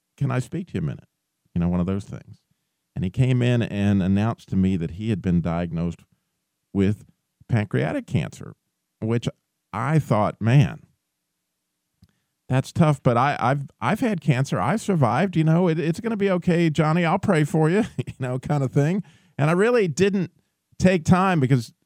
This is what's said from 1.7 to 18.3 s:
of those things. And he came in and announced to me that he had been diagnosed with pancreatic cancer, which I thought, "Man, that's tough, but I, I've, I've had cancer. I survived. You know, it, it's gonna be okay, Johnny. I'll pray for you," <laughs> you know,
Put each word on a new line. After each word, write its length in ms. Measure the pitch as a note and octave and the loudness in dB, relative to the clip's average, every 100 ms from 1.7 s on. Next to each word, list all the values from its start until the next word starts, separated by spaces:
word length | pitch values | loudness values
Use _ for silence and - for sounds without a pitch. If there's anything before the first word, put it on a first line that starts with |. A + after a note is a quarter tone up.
| F2+ | 0
of 80 | F2 | -2
those 160 | G2 | -4
things. 400 | - - - G#2 _ _ _ _ _ - | -8 -16 -18 -20 _ _ _ _ _ -8
And 100 | F#2 | -4
he 60 | |
came 300 | B2+ B2+ B2+ | 0 0 2
in 200 | B2 A#2+ | 2 0
and 420 | - G2+ G2+ G2+ | -2 -2 0 2
announced 460 | F#2 G2 A2 - - | 2 0 0 -4 -4
to 80 | F#2+ | 0
me 180 | F#2+ F#2+ | 0 0
that 160 | E2 | -4
he 180 | E2+ A2 | -6 -4
had 120 | F#2+ | -4
been 180 | F#2+ F2 | 0 0
diagnosed 640 | E2 E2 F2 E2 E2+ D#2+ _ _ _ _ _ _ _ | 0 -2 -4 -4 -6 -8 _ _ _ _ _ _ _
with 320 | G2 G2 G#2+ - _ _ _ - | 0 0 0 -8 _ _ _ -4
pancreatic 580 | A2+ G#2 - D3 C#4+ - | -2 -2 -2 -2 -4 -4
cancer, 500 | A#2+ - - - - _ _ _ - | -4 -4 -10 -18 -20 _ _ _ -8
which 300 | A2 A#2 - - _ _ _ | -4 -2 -4 -10 _ _ _
I 280 | G2+ C3 D#3+ | -6 0 0
thought, 420 | - G#2+ F#2+ - | 2 0 0 -2
"Man, 400 | A2 C#3 F#2 A1 _ _ _ _ _ _ _ _ _ _ _ _ _ _ _ _ - | 2 4 4 0 _ _ _ _ _ _ _ _ _ _ _ _ _ _ _ _ -4
that's 240 | C3 - | -2 -2
tough, 280 | - D#3 C#3+ | 2 2 2
but 140 | C3+ A#2 | 2 2
I, 220 | C#3 - | 2 0
I've, 220 | A#2+ C#3+ C#3 - | 0 0 -4 -6
I've 200 | A#2 G#3 | -4 -2
had 180 | B3 F#3 | -2 -2
cancer. 400 | - B2 C#3+ A#2 | 0 0 0 -2
I 160 | G2+ G3+ | 0 -2
survived. 600 | - F3 A#2+ B2 F#3+ D#3+ | 0 2 2 2 0 0
You 80 | D#3 | 2
know, 240 | E3 F#3 | 2 2
it, 100 | D#3 | 0
it's 220 | D#3 E3 | -2 -4
gonna 160 | A3 G#3+ | -4 -2
be 120 | G3 | 0
okay, 380 | F3+ F3+ E3+ E3+ | 0 0 2 2
Johnny. 360 | D3 D3+ E3 E3 | 0 0 0 0
I'll 140 | F#3+ | 0
pray 260 | A3 D#3+ D3 | 0 0 2
for 240 | D#3+ D#3 | 2 2
you," 160 | G3 A3+ | 2 -2
<laughs> 140 | - - | -6 -10
you 100 | - | -8
know, 180 | B2+ | -6